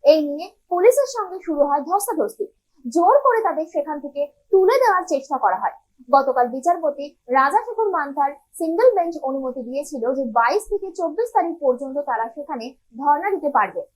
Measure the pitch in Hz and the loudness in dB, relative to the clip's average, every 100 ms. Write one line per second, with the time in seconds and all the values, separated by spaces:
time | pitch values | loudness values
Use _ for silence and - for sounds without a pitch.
0 | - 311 294 285 370 _ _ 359 403 539 | 6 4 2 -6 -10 _ _ 4 4 4
1 | 523 466 381 370 - 294 285 277 277 381 | 0 -4 -8 -8 -6 0 2 0 0 -2
2 | 403 320 220 - 415 _ _ _ 254 277 | -2 -2 -4 -4 -12 _ _ _ -4 2
3 | 349 554 554 453 427 302 320 320 294 294 | 4 6 4 2 0 -2 -4 -4 -4 -6
4 | 285 285 285 _ _ 381 370 523 494 370 | -8 -8 -8 _ _ 4 4 4 4 2
5 | 370 285 - 262 - 277 - - _ _ | 0 -4 -4 0 0 0 -4 -6 _ _
6 | 247 277 277 254 247 262 294 339 320 285 | 2 2 4 0 0 0 0 0 -2 -4
7 | 285 _ - 262 269 392 466 440 427 349 | -12 _ -2 2 4 2 -2 -2 -2 0
8 | 285 285 277 285 _ - 330 339 494 415 | -4 -2 -4 -4 _ -6 -4 4 4 4
9 | 339 330 269 269 262 254 233 269 294 285 | -2 -4 -6 -4 -6 -8 -8 -8 -8 -6
10 | 226 269 254 220 233 381 415 403 381 349 | -4 -2 0 2 2 0 -2 -6 -6 -6
11 | 330 311 466 440 339 330 285 247 269 269 | -6 -4 -2 -2 -2 -2 -2 -2 -4 -8
12 | 285 233 226 - 285 269 226 - _ 226 | -4 -4 -4 -8 -10 -10 -10 -16 _ -6
13 | 285 294 381 381 294 269 196 180 - | 0 0 0 -2 0 2 0 -2 -12